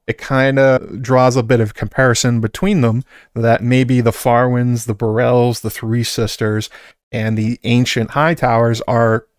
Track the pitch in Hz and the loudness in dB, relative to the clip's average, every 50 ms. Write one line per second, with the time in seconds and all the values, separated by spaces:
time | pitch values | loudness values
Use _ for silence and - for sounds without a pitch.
0 | _ - 117 - - - 135 131 131 135 135 135 135 135 131 127 - - - - | _ -10 -10 -10 -6 -4 0 0 2 2 2 4 4 4 2 2 0 -4 -10 -10
1 | 131 117 131 127 127 127 123 127 117 110 127 117 110 104 - - - - - - | -4 0 2 4 4 4 2 0 0 2 2 2 2 -2 -4 -6 -8 -6 -2 0
2 | 131 127 117 - - 123 120 117 110 110 - - - 196 208 165 123 117 110 123 | 2 2 2 2 0 0 0 0 -2 -4 -4 -2 -2 0 2 2 2 2 0 -2
3 | 135 - - - - _ _ 117 113 113 113 - 107 120 127 127 131 120 131 123 | -4 -8 -16 -20 -20 _ _ -2 0 2 2 2 2 0 2 2 2 2 2 2
4 | 117 117 - - - 127 120 120 123 123 123 123 123 123 120 113 113 117 110 101 | 2 0 -2 0 0 2 2 2 2 2 0 0 0 0 -2 -2 -4 -6 -6 -4
5 | 120 110 107 113 123 120 123 123 120 123 117 - - 110 - - - 110 113 120 | -2 -2 0 0 0 2 2 2 2 2 0 -2 -6 -8 -8 -8 -6 -4 -2 -2
6 | 117 - - - 113 104 - - 113 107 107 107 107 - - - - - _ _ | -2 -4 -4 -4 -4 -4 -4 -4 -2 -2 -2 -2 -4 -8 -12 -20 -20 -20 _ _
7 | _ _ - 120 110 110 113 110 110 113 120 - - 127 120 120 127 - - 123 | _ _ -8 -6 -4 -2 -2 -2 -2 -2 -4 -4 -2 0 2 2 2 0 0 -2
8 | 113 - - 143 151 165 170 - - 127 117 117 120 117 117 117 - - 120 117 | -4 -2 -2 0 0 0 0 0 0 0 2 2 2 2 0 -2 -2 -2 0 2
9 | 117 113 110 110 - _ _ | 2 2 2 0 -2 _ _